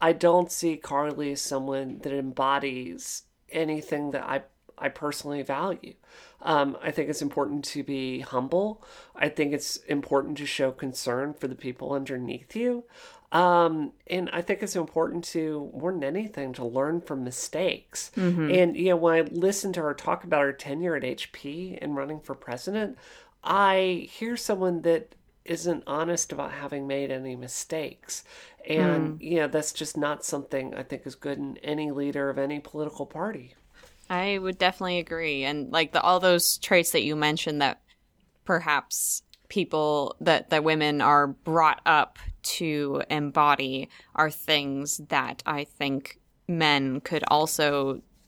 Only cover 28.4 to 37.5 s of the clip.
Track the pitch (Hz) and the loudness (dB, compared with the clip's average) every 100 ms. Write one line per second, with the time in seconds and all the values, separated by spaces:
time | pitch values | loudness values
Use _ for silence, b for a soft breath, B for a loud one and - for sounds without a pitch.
28.4 | B B - 156 180 165 156 151 - 170 | B B -2 2 4 2 0 -4 -2 0
29.4 | 147 151 151 - 151 - 147 147 - 143 | 2 0 -2 -6 -6 -4 -2 -4 -6 -6
30.4 | 139 135 131 - 131 135 135 131 147 139 | -4 -6 -6 -8 -10 -10 -10 -10 -6 -6
31.4 | 139 - - 151 151 139 143 143 139 135 | -6 -8 -6 -4 -2 -2 -2 -2 -2 -2
32.4 | 139 147 - 151 151 - 143 156 196 185 | -2 -4 -8 -8 -6 -6 -10 -6 -6 -8
33.4 | 127 _ _ b b b - 180 196 196 | -14 _ _ b b b -6 -2 0 0
34.4 | 190 185 185 185 185 180 160 165 165 139 | -2 2 2 2 -2 -2 -2 -4 -2 -2
35.4 | 135 147 139 165 156 - - 185 185 175 | -2 -4 -2 0 2 2 4 4 6 6
36.4 | - - - 185 170 165 135 151 151 156 | 4 0 4 4 4 2 0 2 2 0
37.4 | - | -2